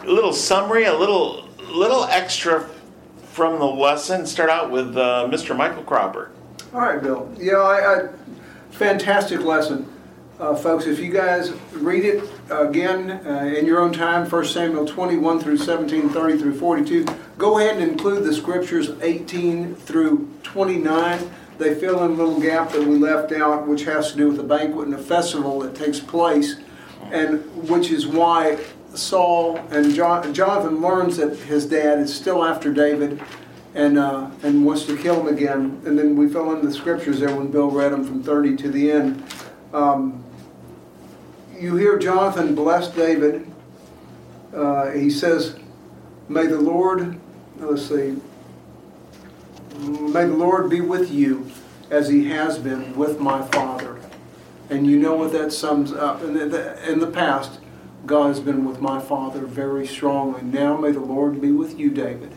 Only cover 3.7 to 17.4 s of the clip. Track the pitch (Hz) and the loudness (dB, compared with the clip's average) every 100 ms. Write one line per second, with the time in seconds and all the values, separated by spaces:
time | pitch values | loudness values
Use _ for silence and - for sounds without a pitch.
3.7 | 135 139 147 - 185 156 - 160 165 143 | 2 2 2 -2 -4 -2 0 2 2 0
4.7 | 127 127 127 123 123 123 156 - 127 160 | -2 -2 0 2 2 0 -2 -2 0 -2
5.7 | - - 120 95 - - - - - - | -2 0 0 0 -4 -12 -16 -20 -20 -10
6.7 | 247 233 143 135 131 - - 180 196 196 | -2 -2 -2 -2 -4 -6 -6 2 4 4
7.7 | 196 196 185 185 - - - - - - | 4 4 2 0 -10 -18 -20 -20 -20 -12
8.7 | - 202 - 202 202 196 160 160 156 - | -2 0 2 2 2 0 -2 0 0 0
9.7 | 131 - - - - - - 151 143 165 | -4 -8 -14 -20 -20 -20 -6 -2 0 0
10.7 | 160 160 147 175 190 180 180 175 156 - | 0 0 -2 -2 0 2 0 -2 -8 -12
11.7 | 151 165 190 202 - - - - 151 147 | -4 0 2 2 0 -4 -12 -6 0 0
12.7 | 160 185 185 185 190 151 139 143 151 160 | 2 0 -2 -4 -8 -6 -4 -2 0 2
13.7 | 170 170 170 170 175 165 170 - 175 170 | 2 2 0 0 0 0 -2 0 -2 -2
14.7 | 151 147 180 180 160 156 165 151 147 170 | -2 -2 -2 0 2 2 0 0 0 0
15.7 | 156 151 156 143 165 160 151 143 139 170 | -2 0 0 0 0 2 2 0 0 0
16.7 | 147 147 170 147 - - - | 0 2 2 0 -6 -12 0